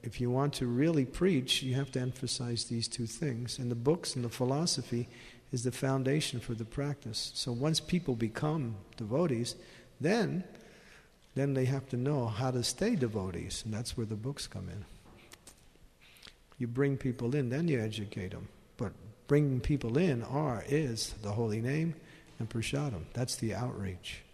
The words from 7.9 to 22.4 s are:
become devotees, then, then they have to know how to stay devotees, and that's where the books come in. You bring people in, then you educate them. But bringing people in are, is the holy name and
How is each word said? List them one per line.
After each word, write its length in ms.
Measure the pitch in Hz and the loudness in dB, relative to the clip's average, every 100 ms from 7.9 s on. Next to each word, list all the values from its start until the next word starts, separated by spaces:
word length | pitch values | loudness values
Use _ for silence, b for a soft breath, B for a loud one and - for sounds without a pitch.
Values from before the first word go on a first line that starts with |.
| 180 160 117 | 0 2 0
become 600 | 113 - 151 156 120 104 - - | 0 0 0 2 -2 -4 -12 -8
devotees, 580 | 107 131 175 117 120 - B B B - | -2 2 2 2 0 -4 B B B -2
then, 440 | 143 226 170 160 185 - B B B B B - - | 2 2 2 0 -4 -14 B B B B B -20 -8
then 220 | 131 139 131 | 0 2 2
they 100 | 127 | 2
have 240 | 139 117 | 0 -2
to 80 | 123 | 0
know 300 | 131 147 113 | 2 2 0
how 240 | 104 131 | 0 0
to 120 | 127 | 2
stay 320 | 117 - 202 214 | 0 0 2 4
devotees, 680 | 120 107 95 87 85 - 110 | 2 0 -2 -4 -6 -6 -4
and 80 | |
that's 240 | 107 120 - | -4 -4 -4
where 80 | 110 | -4
the 100 | 107 | -4
books 300 | 120 143 - | -6 -6 -8
come 240 | 98 90 | -8 -8
in. 160 | 101 95 - - - - - - - - - - _ B B B B - - | -8 -12 -16 -20 -20 -20 -20 -20 -20 -20 -20 -20 _ B B B B -20 -6
You 100 | 120 | -2
bring 300 | 120 143 135 | 2 2 2
people 380 | 135 120 120 147 | 0 0 0 2
in, 140 | 123 | 2
then 180 | 135 170 | 2 2
you 140 | 131 | 2
educate 500 | 110 107 101 - 92 | 2 -2 -6 -6 -6
them. 160 | - - - - - | -8 -12 -16 -20 -6
But 160 | 110 - - - - | -6 -6 -18 -18 4
bringing 320 | 147 147 127 | 6 6 2
people 380 | - 147 117 127 | 2 2 4 4
in 260 | 185 123 | 4 2
are, 400 | - 135 151 113 87 | 0 0 0 -2 0
is 460 | 147 143 110 - - | 2 2 -2 -4 -4
the 100 | 101 | -2
holy 300 | 104 113 107 | 0 2 2
name 340 | 120 151 165 - B B B | 0 2 0 -2 B B B
and 100 | - | -8